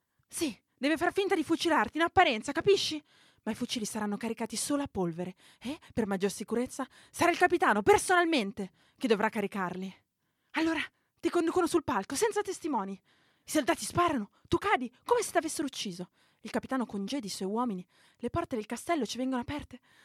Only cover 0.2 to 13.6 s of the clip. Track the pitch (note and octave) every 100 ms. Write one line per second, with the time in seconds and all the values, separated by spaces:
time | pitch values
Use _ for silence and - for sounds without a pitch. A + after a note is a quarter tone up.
0.2 | _ - D#4 F#3+ _ _ C4+ D#4 F4 F#4+
1.2 | G4 F#4+ C#4+ E4 E4+ C#4 G#3+ D#4 E4+ -
2.2 | E4+ G#3+ B3+ D4+ G4+ G4 - D4+ - _
3.2 | _ _ - A3 A#3+ A#3+ G#3 A3 G#3 G3+
4.2 | A3+ A3+ A3+ A3 - C#4+ C#4 G#3+ F3 E3
5.2 | F3+ - - _ A3+ D#4+ - - G#3 G3
6.2 | G3 - G#3 A3+ B3+ - - - - -
7.2 | F4 E4+ F4+ F4 C#4 G#3 G#3 G#4 - F4+
8.2 | E4+ D#4 G3 - F#3+ - _ _ B3 G#3
9.2 | A3 A3 G3+ G3+ F3+ F3+ F#3+ - _ _
10.2 | _ _ _ D4 D#4+ D#4 - _ _ _
11.2 | E4+ F4 E4 F4+ F4 E4+ D4 A3+ G3+ C#4
12.2 | A4 G4+ G4 F4 D#4+ A#3+ G3 G3 _ _
13.2 | _ _ - D#4